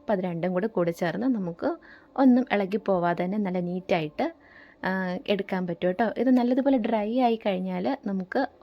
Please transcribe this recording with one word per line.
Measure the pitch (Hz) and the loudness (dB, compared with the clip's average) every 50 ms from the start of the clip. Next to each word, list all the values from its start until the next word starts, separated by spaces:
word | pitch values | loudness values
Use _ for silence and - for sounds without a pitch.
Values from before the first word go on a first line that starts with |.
അപ്പം | _ - 220 | _ -2 -2
അത് | 185 180 185 | -2 -2 -4
രണ്ടും | 175 165 160 180 185 | -4 -2 -2 -2 -2
കൂടെ | 180 185 226 - | -2 -2 -2 0
കൂടി | - 175 170 170 - | 0 0 0 0 -2
ചേർന്ന് | - 170 160 180 220 269 254 | -2 -2 -2 -2 0 0 0
നമുക്ക് | 220 190 175 165 - - 269 339 330 - - - - - _ - - 269 | 0 0 -4 -6 -4 -4 -4 -4 -4 -10 -20 -20 -20 -20 _ -2 4 6
ഒന്നും | 262 247 247 247 - - | 6 6 6 4 2 0
ഇളകി | 202 202 180 196 214 196 | -2 0 0 -2 -4 0
പോവാതെ | - 196 180 170 175 175 170 175 | 0 0 2 2 0 0 0 -2
തന്നെ | 180 196 214 208 | -2 -2 -2 -2
നല്ല | 190 180 185 175 175 | -2 -2 -2 -4 -4
നീറ്റായിട്ട്, | 180 185 180 - 196 175 160 151 - - 247 330 330 _ _ - - - - - - _ - 185 | -4 -6 -2 -2 -2 0 0 -4 -4 -4 -4 -4 -4 _ _ -20 -20 -20 -20 -20 -18 _ -4 -2
ആ, | 185 190 185 180 180 185 - - 208 | -2 -2 -2 -4 -4 -6 -2 -2 -2
എടുക്കാൻ | 190 190 - - 185 185 175 | -2 -2 -2 -2 -4 -2 -4
പറ്റും | 170 - - 180 | -4 -2 0 -2
കേട്ടോ. | 185 180 240 214 - - | 0 2 0 -2 0 0
ഇത് | 240 254 254 247 | 2 4 4 4
നല്ലതുപോലെ | 240 240 254 254 254 285 277 262 208 | 4 2 2 2 2 4 2 2 2
ഡ്രൈ | 226 226 220 208 208 226 254 254 | 0 0 0 0 0 0 2 2
ആയി | 240 233 220 - | 2 2 2 0
കഴിഞ്ഞാൽ | 214 196 185 185 185 185 180 185 226 277 - - 208 | -2 -2 -2 -2 -4 -4 -4 -2 -2 -4 -4 -4 -6
നമുക്ക് | 196 190 185 175 - 240 277 - - - | -4 -4 -6 -4 -2 -2 -2 -2 -6 -14